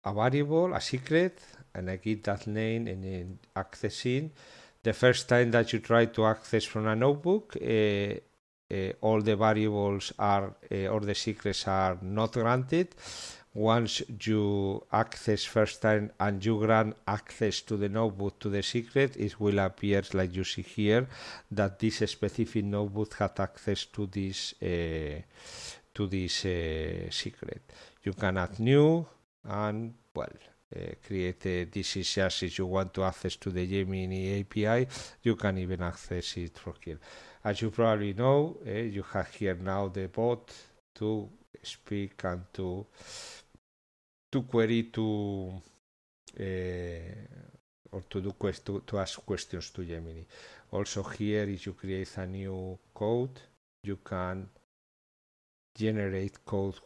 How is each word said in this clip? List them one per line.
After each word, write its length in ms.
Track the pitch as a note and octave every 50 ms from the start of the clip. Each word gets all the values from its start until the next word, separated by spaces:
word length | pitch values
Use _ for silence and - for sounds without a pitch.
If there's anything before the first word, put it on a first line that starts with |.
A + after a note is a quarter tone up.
| -
a 100 | G2+ G2+
variable, 580 | G#2 A2 B2+ C3 D3 D3 C#3+ D#3 E3 F3 F3+
a 80 | F#3+ G3
secret, 580 | - - - B2+ B2+ - D#3 E3 F3+ F#3 F3+ - - - - - - _ _
and 160 | F#2 F#2 F#2
I 60 | F#2+
give 260 | F#2 - A2 A2 G#2
that 240 | - G#2 G2+ G2+ -
name 400 | G#2+ G#2 G#2+ A2 A2 A2+ A2+ A#2
and 180 | A2 F#2+ F#2+ F#2+
then 340 | F#2+ F#2+ F#2 F2+ F#2 F#2 - - _ _
accessing. 760 | F#2+ F#2 - - - - G#2+ - - - B2 B2 C3+ D#3 D#3 - - - - - - - - _ _
The 120 | - A2+ G#2+
first 340 | - - B2+ B2 - - -
time 220 | A#2+ A#2+ B2 A#2
that 200 | A2+ A#2 A2+ A2+ -
you 60 | A2
try 260 | - - A#2 A#2 A#2
to 180 | A#2 A#2 - A2
access 400 | A2 G#2+ - - - - A2 G#2
from 220 | - - A2+ G#2+
a 100 | A2 A2
notebook, 600 | A2+ B2 C#3 C#3+ D3 D3+ F3 G3 G#3+ G#3+ - - -
uh, 540 | - - A2+ A2 G#2+ G#2 G2+ G2+ G2+ G2+ G#2 G2 - _ _ _ _ _ _ _ _ _
uh, 240 | - G2 F#2+ F#2 - -
all 200 | - A2 A2 G#2+
the 160 | G#2 A2+ G#2+
variables 760 | G2 A2 A2 A2 G#2+ G#2+ G#2+ G#2 G#2 G2+ G2+ G2+ G2 - - - -
are, 360 | G2+ G2+ G2+ G2+ G2 G2 G2+ _ - -
uh, 140 | - G2 G2
all 120 | F#2+ G#2 G#2+
the 160 | G#2 G2+ G2
secrets 540 | - - A2+ G2+ - - G2+ F#2+ - - G2
are 300 | F#2+ F#2+ F#2+ F#2 F2+ F2+
not 300 | F#2 F#2 G2+ G#2+ A2+ A2+
granted. 640 | - B2 A2+ A2+ B2 C3 C3 C3 D#3+ E3+ F#3 - - - - - - - - - - - - _ _
Once 480 | G#2+ G#2+ A2+ A2+ A#2 A#2 G#2+ - - - - A#2+ G2+ -
you 600 | A2+ A2 G#2+ G#2 G2+ G2+ G2+ G2 G2 G2 - - _
access 520 | - G#2+ A2+ - - - - A2+ G#2 G2+ -
first 360 | - - A2+ G#2+ - - -
time 300 | - G#2+ G#2+ G#2+ G#2 - - _
and 260 | F#2+ G#2 G#2 F#2+ F#2+
you 140 | A2+ A2+ G#2
grant 380 | G#2+ G#2+ A2+ A2 A2+ G#2+ G#2+ - _
access 540 | - G2+ A2 - - - - A2+ G#2 F#2 -
to 140 | - - A2
the 120 | G2+ G2+ G2+
notebook, 520 | G2 A2 A2+ A2 G2 F#2+ G2 G2 - _
to 80 | - G#2+
the 140 | G2+ G2+
secret, 540 | G2 - - A#2+ A#2 A#2 - C3+ C#3 C3+ C3+
it 220 | - G#2 G2+ - -
will 200 | G#2 G#2 G2+ G2+
appear 420 | F#2+ F#2+ F#2+ - - G2+ G2+ G2 F#2+ - -
like 200 | F#2+ F#2 F#2 F2
you 80 | F#2+
see 200 | F#2 - - -
here 440 | F2 - - - G#2 G#2 G#2+ A#2+ C3 C3 - - - - - - - _
that 280 | G#2 G2+ G2+ G2 F#2+ -
this 200 | - A2 - - A2 G2+
specific 540 | - - - G2 - - A2+ A2+ - A2+ G2
notebook 500 | G2+ G2+ G2+ G#2 G2+ G2 G#2+ G#2 - -
had 240 | - G#2 F#2+ - -
access 460 | G2 - - - - A2 G2 - -
to 200 | - - - G#2
this, 480 | F#2+ - G2+ G2 F#2+ F#2+ - - - - _
uh, 600 | G2+ F#2 F2+ E2+ E2+ E2 D#2+ D#2+ D#2 D2 D2 F2 - _ _ - - - - - - - - - _ _ _
to 120 | - G#2 F#2
this, 360 | F#2+ F#2+ F2+ E2 - - -
uh, 640 | F#2+ F2+ F2 E2+ D#2+ D#2+ D#2+ D#2 E2 F2 F2 E2+ E2+
secret. 520 | - - - - - - - - - - _ - - - - - _ _
You 120 | _ G2+ F#2+
can 220 | - G#2+ F#2+ F#2+
add 220 | F#2 F2+ E2+ F#2+ G#2
new, 480 | A2+ A#2+ C3+ C#3+ D3 D#3 E3 E3+ D#3+ - - _ _ _ _ _ _ G#2+
and, 460 | G2+ G#2 G#2+ G#2+ G#2 G#2+ A#2 A#2 A#2 - _ _ _
well, 140 | D2+ C2 - - - - - _ _ _ _ -
eh, 200 | - G1+ G1+ - - -
create 400 | - G2+ F#2+ F2+ F2+ F2+ - -
a, 180 | F#2+ F2+ F2 F2
this 320 | F2 - G2+ F#2 - -
is 180 | F#2+ F2 - -
just 280 | G2+ F#2+ F#2 - -
if 160 | F#2+ F2 - -
you 80 | F#2+
want 260 | F2+ F#2 F#2+ F#2+ F#2 -
to 100 | G2 F#2+
access 320 | F#2 F2 - - F#2 -
to 140 | - - G2
the 160 | F2+ F#2 F2+
Gemini 760 | F2+ G2 G2 F#2+ F#2 F#2+ F#2+ F#2 F#2 F#2+ F#2+ F#2+ F#2+ G2+ G2+
A 40 | G2
P 220 | - - G#2+ G#2
I, 200 | G#2+ A2+ B2 B2+ B2+ - - - - - _
you 140 | _ A#2 A2
can 220 | - G#2+ G2+ F#2+ F#2+
even 240 | F2+ F2+ F#2+ F2
access 540 | F2+ F2 E2+ - - - G2 F2 E2+ - -
it 220 | F#2 F2 E2 _ -
from 160 | - F2 D#2+ - -
here. 140 | E2+ D#2+ D2 - - - - - - - - -
As 180 | A2 G2+ -
you 80 | A2+ A2
probably 420 | G2 - A#2 A2+ A2 G#2+ G#2 G2+
know, 460 | F#2+ G2 B2 C3 C#3 C#3+ D3+ E3 - - -
eh, 160 | A2+ G2+ G#2+
you 220 | A#2 A2+ G2 G2+ F#2 -
have 160 | - G2 F#2+ - -
here 200 | - G#2 F#2+ F#2
now 340 | F2 F#2 F#2+ F#2+ G2 G2+ F#2+
the 200 | F2 G2 F#2+ F#2
bot 440 | - - A2+ A#2+ A#2+ A#2 - - - - - - _ _ _ _ _
to 320 | - G#2+ G#2+ A2 G#2+ G2+ - - - _ _ - -
speak 600 | - - - - _ - G#2+ G2+ G2+ F#2+ - - -
and 180 | F#2 F2 F2 F2+ _ -
to, 320 | - F#2+ F2+ F2+ F#2+ G2+ _ _ - - - - - - - - - - _ _ _ _ _ _ _ _ _ _ _ _ _ _ _ _ _
to 100 | - C3+
query 420 | B2 B2+ - A#2 A2+ A2 A#2 A#2 A2+
to, 680 | A#2 - A2+ A2 A2 G#2+ G#2 G#2 G2+ G2+ G2 F#2+ F#2 F#2 F#2+ - - _ _ _ _ _ _ _ _ _ _ _ - - -
eh, 600 | G2 F#2+ F#2 F#2 F#2 F#2 F2+ F2+ F2 F2 E2+ E2 E2+ F2 - G#2 - - - - - - - - _ _ _ _ _ -
or 100 | - F#2+ F2+ _
to 100 | - G2+
do 120 | F#2 G2+
quest-, 340 | F#2 _ - G2+ - - _
to, 160 | - G2 G2 -
to 120 | - - G2
ask 260 | F#2+ - - - -
questions 460 | - G2 F2 - - - F2 D#2+ -
to 140 | - - F2+
Gemini. 380 | E2 E2+ E2 E2 E2 E2 E2 - _ - - - - - - - _
Also 320 | - F#2+ G#2 - - G#2 F#2+
here, 400 | - - - G#2+ G#2 G#2 G#2 G#2
if 220 | G2+ G2 F#2 -
you 80 | G2+ F2+
create 420 | - - F#2+ F#2+ F#2+ F#2+ - -
a 100 | - F#2
new 500 | F#2 F#2+ G2 G2 F#2+ F#2+ F#2 F#2 F#2 F#2 - _ _
code, 480 | _ - G#2 G#2+ A#2 A#2+ B2+ C3 C3 - - _ _ _ _ _ _ _ -
you 140 | G2+ G2 - _
can 440 | - F#2+ F#2 F2+ F2+ F#2 F#2+ F#2+ F#2+ _ _ _ _ _ _ _ _ _ _ _ _ _ _ _ _ _ _ _ _ _ _ _ _ _
generate 680 | - G#2+ A2 A2 G#2+ G2+ G2 F#2+ F#2+ F#2+ G2 - - _
code 360 | - A2 G2 G2 G2 F#2 - -